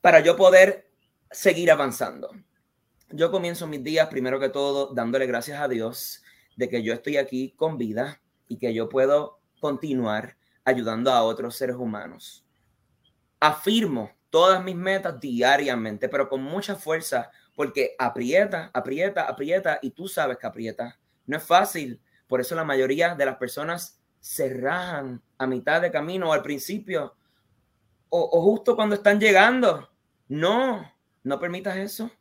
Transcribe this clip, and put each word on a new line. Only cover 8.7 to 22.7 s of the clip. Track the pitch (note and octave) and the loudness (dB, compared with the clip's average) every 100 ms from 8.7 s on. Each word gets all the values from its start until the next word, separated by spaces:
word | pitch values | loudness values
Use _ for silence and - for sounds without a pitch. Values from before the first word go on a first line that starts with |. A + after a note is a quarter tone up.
yo | A2+ A2+ | -4 -2
puedo | C3 C3+ D3 - _ _ _ | 2 4 2 0 _ _ _
continuar | D3+ C3+ D#3 C3 A2+ G#2+ - _ _ _ - | -6 -4 -4 -2 -2 -4 -8 _ _ _ -2
ayudando | B2 A2+ A2 B2+ | 0 -2 -2 2
a | B2+ | 2
otros | A2+ A2 A#2 - | 2 -2 -8 -6
seres | B2+ B2 | -6 -4
humanos. | A#2+ G#2 D#2+ - - - _ _ _ _ _ _ _ _ _ _ | -6 -8 -12 -18 -20 -20 _ _ _ _ _ _ _ _ _ _
Afirmo | D3+ D3+ - A3+ G#3 B2 G#2+ _ _ | 0 2 0 0 0 -4 -8 _ _
todas | D#3+ F3+ F#3+ | 4 4 4
mis | F#3 F3 | -2 -6
metas | F#3+ G3 F#3 C#3 | -2 -2 -4 -8
diariamente, | C#3+ A#2+ B2 C#3+ C#3+ A#2+ A2 G#2 C3 | -6 0 4 4 2 -2 -4 -4 -4
pero | C#3 C3+ | -2 -2
con | C3 | -4
mucha | C3+ F#3 G3+ G3 | -6 -6 -6 -8
fuerza, | D3+ D#3+ D#3+ B2+ A#2 _ _ - | -4 -4 -2 -4 -4 _ _ -6
porque | C#3+ C#3 B2+ - | -4 -2 -2 0
aprieta, | B2 - B2 E3+ G3+ F3 D#3+ | -4 -2 2 2 2 -4 -4
aprieta, | B2+ C3+ C#3 G3 F#3 | -6 -4 -2 -2 -2
aprieta, | D3+ B2 C#3+ F#3 F3 D3+ | -4 -6 -2 0 0 -4
y | C3 | -6
tú | - F#3+ | -10 -8
sabes | - C#3+ B2 | -4 -2 -4
que | A2+ | -10
aprieta. | A2 A2+ G#2+ A#2+ - _ _ - | -8 -10 -8 -12 -14 _ _ -8
No | D#3 | -8
es | |
fácil. | D#3 F3 G3+ E3+ C3 A#2 _ _ _ | 4 4 4 -4 -8 -12 _ _ _
Por | B2+ | -2
eso | B2 E3 | -2 -4
la | |
mayoría | D#3 | 0